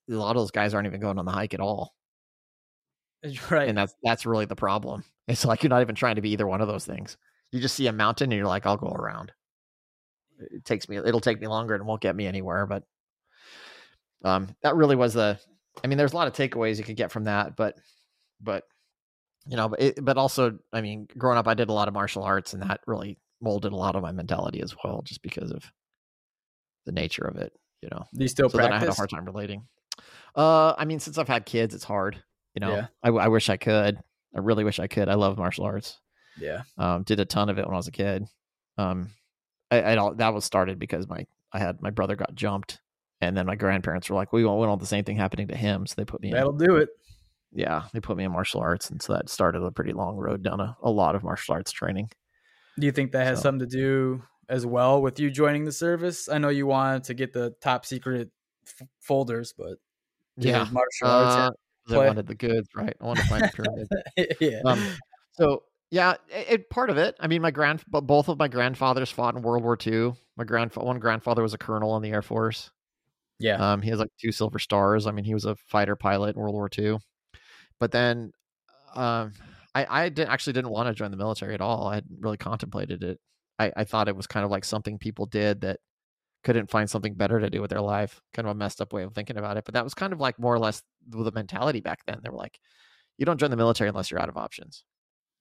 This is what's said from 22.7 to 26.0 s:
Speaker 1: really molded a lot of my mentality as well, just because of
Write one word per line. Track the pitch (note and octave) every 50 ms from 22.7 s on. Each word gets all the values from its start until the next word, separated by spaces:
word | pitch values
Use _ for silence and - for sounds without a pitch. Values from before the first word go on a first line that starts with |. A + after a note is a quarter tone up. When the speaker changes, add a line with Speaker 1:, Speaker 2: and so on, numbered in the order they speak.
| G2 - -
Speaker 1:
really | - A2 G#2+ G2+ G2+ G2 - _ _ _ _
molded | A#2 A2+ G2+ G2+ G2+ G2+
a | G2+
lot | F#2 F#2 G2 F#2+
of | G2
my | F2+ E2
mentality | F2+ F#2 E2+ - E2+ - - - - -
as | - - - - -
well, | - G#2 G#2+
just | - - - -
because | - - - - - E3
of | - - - - _ _ _ _ _ _